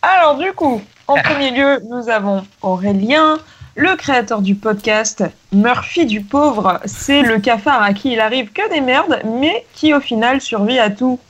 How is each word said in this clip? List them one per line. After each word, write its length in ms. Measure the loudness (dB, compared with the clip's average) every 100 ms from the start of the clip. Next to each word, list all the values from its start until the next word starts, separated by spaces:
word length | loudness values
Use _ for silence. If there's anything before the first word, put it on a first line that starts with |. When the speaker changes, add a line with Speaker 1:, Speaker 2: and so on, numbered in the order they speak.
Speaker 1:
Alors 340 | 4 4 4 2
du 160 | -4
coup, 300 | -2 -2 -2 -8 _ -2
en 80 | 0
Speaker 2:
Ah. 60 |
Speaker 1:
premier 280 | 0 -2 -2
lieu, 280 | 0 0 0 -4
nous 180 | -8 -2
avons 340 | -2 0 -4 -6 _
Aurélien, 800 | -4 -2 0 0 2 2 2 0 -6 -20 -18 -2
le 200 | 0 0
créateur 440 | 0 -2 0 -2
du 120 | 0
podcast 720 | 0 0 -2 0 0 -2 -4 -6 -6 _
Murphy 540 | 2 4 2 -2 0 0
du 140 | 0
Pauvre. 580 | -2 2 2 2 0 -2
C'est 380 | -6 -10 0 2
le 160 | 2 2
cafard 440 | 2 0 2 2
à 100 | 2
qui 200 | 0 -2
il 80 | 0
arrive 320 | 0 0 -4
que 160 | -4 -2
des 100 | -2
merdes, 400 | 0 0 0 -2 -2 -2
mais 240 | -2 -2 -8
qui 200 | -2 0
au 60 | 2
final 400 | 0 0 0 0
survit 380 | -2 -2 0 2
à 120 | 0
tout. 280 | 0 -2 -4 _